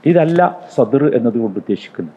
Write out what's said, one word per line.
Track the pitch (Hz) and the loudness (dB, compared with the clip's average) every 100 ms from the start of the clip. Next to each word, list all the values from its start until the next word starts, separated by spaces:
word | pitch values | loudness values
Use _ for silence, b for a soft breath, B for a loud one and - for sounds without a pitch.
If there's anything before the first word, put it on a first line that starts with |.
| 156 | 4
ഇതല്ല | 175 160 170 180 - - | 2 2 2 0 -2 -8
സദർ | - 113 135 147 123 | -2 0 2 2 2
എന്നതുകൊണ്ട് | 117 113 113 98 | 0 -2 -4 -6
ഉദ്ദേശിക്കുന്നത്. | - 98 - - 82 | -6 -8 -8 -14 -14